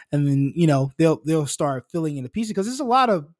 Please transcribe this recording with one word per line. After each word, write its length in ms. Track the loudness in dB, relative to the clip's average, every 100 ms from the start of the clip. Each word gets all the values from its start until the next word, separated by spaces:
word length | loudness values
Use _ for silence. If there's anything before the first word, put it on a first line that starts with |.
| -4
And 160 | -2 2
then, 240 | 2 0 2
you 120 | 2
know, 240 | 2 0 2
they'll, 240 | 2 2 0
they'll 220 | -2 -2
start 420 | -4 -4 -4 -6
filling 280 | -4 -4 -6
in 60 |
the 60 | -8
pieces 240 | -6 -4
'cause 120 | -4 -6
there's 140 | -6
a 20 |
lot 260 | 0 2 2
of 160 | 0 -2